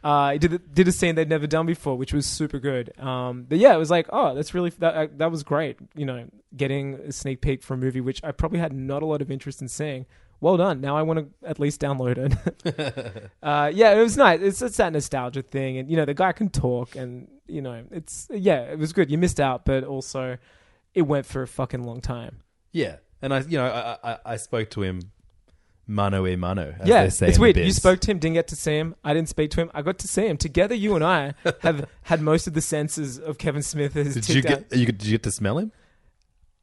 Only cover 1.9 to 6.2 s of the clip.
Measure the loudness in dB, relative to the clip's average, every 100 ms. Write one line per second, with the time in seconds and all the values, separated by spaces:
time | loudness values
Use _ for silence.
1.9 | -4 -2 -2 -2 -4 -4 -4 -4 -4 -6
2.9 | -10 -8 -6 -6 -8 -2 6 8 6 4
3.9 | 2 2 0 0 -2 -6 -4 -4 0 -2
4.9 | 0 -4 -2 -4 -4 -4 -4 -4 -8 -16
5.9 | -10 -8 -8